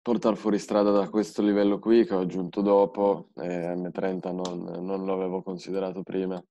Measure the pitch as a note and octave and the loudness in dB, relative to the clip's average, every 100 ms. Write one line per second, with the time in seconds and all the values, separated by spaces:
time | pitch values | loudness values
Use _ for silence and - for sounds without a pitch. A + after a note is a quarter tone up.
0 | - A2+ A#2 G2+ A2 G#2 - G#2+ G#2 G2+ | 0 2 2 2 0 0 2 2 4 4
1 | G2 G#2+ G2+ - G#2 G2+ G2+ G2 G#2+ A#2 | 2 0 -2 0 2 4 2 2 4 6
2 | A#2 F#2+ F#2 F2 F2 G#2 G2+ G2+ G2+ G#2 | 6 2 -2 -2 -4 -2 4 6 4 2
3 | G2+ E2+ - - F2 F2 E2+ F2+ F2+ E2+ | 0 0 -4 -10 -6 -4 -4 -6 -6 -4
4 | F#2+ F#2 F#2 F2+ F2+ F2 F2+ F2 F#2 G2 | -4 -4 -6 -6 -6 -8 -10 -10 -6 -6
5 | F#2+ F#2+ F#2+ F#2 F2+ F2+ - F#2 F#2+ F#2 | -4 -4 -2 -6 -8 -12 -6 -6 -4 -6
6 | F2+ F#2+ F#2 F#2 - | -8 -6 -4 -6 -12